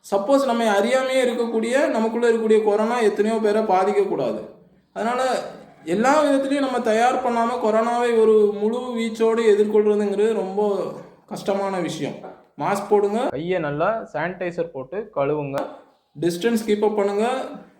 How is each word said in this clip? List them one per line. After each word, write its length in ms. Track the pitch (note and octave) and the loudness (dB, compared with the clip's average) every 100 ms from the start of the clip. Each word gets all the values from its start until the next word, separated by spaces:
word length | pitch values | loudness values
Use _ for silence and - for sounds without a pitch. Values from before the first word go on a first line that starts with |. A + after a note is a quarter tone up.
| - | -2
சப்போஸ் 300 | G3+ - C#4 | -4 2 2
நம்ம 360 | C4 A#3 A3+ G3+ | 2 0 2 2
அறியாமையே 440 | A#3 C4 C4 C4 | 2 0 2 0
இருக்கக்கூடிய, 640 | A#3+ A#3 A#3 A3+ A3 C4 D#4 | 0 0 -2 -2 0 0 0
நமக்குள்ள 420 | A#3+ A3 A3+ A#3 | 0 -2 0 2
இருக்கக்கூடிய 340 | A3+ A3 G#3+ | 2 4 4
கொரோனா 340 | G#3 G3+ A3 B3 | 4 2 0 2
எத்தனையோ 400 | G#3+ G3+ G#3+ A3+ | 0 2 0 2
பேரை 240 | G#3+ G#3+ | 2 0
பாதிக்கக்கூடாது. 760 | G#3+ F#3 F#3+ G3+ G3 D#3+ B2 G#2+ - - _ _ _ | 2 2 2 0 0 -2 -2 -4 -10 -18 _ _ _
அதனால 500 | G3 A3 B3 C4 A3 - - - - | -6 -4 -2 -2 -2 -6 -16 -20 -14
எல்லா 400 | D#3 F#3 B3+ D4+ | -4 0 4 4
விதத்துலயும் 340 | D4 C4+ C4+ C#4+ | 4 2 0 -2
நம்ம 220 | C4 B3+ | 0 -2
தயார் 440 | A3 G#3+ B3 C4+ | 0 2 2 2
பண்ணாம 400 | B3 A#3 A#3 B3 | -2 0 0 0
கொரோனாவை 560 | A3 G#3+ A#3 A#3+ A#3+ A3+ | 0 0 0 0 2 4
ஒரு 340 | A3 A3 G#3 G3+ | 6 6 4 2
முழு 180 | G#3+ B3 | -2 -2
வீச்சோடு 640 | B3 A#3 A3+ A3 A3+ A3+ | -6 -4 -4 0 0 4
எதிர்கொள்றதுங்கிறது 920 | A3+ G3+ G#3 G#3+ G#3 G#3 G3+ G3 A3 | 4 4 4 4 4 2 0 0 0
ரொம்ப 600 | G#3+ F#3+ G3 G#3 G3 - - - - _ | 0 -2 -2 0 0 -4 -10 -18 -20 _
கஷ்டமான 520 | F#3 - G3 G3 F#3+ | -8 -4 -2 -2 -4
விஷயம். 340 | D#3 D3+ C3 G#2 - - _ - | -6 -6 -8 -8 -16 -20 _ -6
மாஸ்க் 300 | D#3 G3+ G3+ | -4 -4 2
போடுங்க, 400 | G#3 G3+ G#3+ - | 2 2 -2 -4
கையை 320 | E3 E3+ F#3 | -4 -4 -2
நல்லா 480 | D3+ D3 F3+ A3+ G#3 | -2 -2 -2 -2 -6
சானிடைசர் 580 | D3+ E3+ F#3 F3+ F3 - | -6 -6 -6 -8 -6 -6
போட்டு 380 | C3+ B2+ F#3+ A3 | -8 -10 -10 -8
கழுவுங்க, 520 | - C#3+ D3+ C#3 C#3 - - _ _ _ D3 | -4 -2 -2 -4 -6 -8 -12 _ _ _ -4
டிஸ்டன்ஸ் 460 | E3+ F3 A#3 A#3 G#3+ | -4 0 -2 -2 0
கீப் 180 | G#3 | 0
அப் 120 | G#3+ G#3 | 0 0
பண்ணுங்க 480 | G3+ G3+ A#3 C4 - - - | -2 -2 -2 -4 -8 -14 -20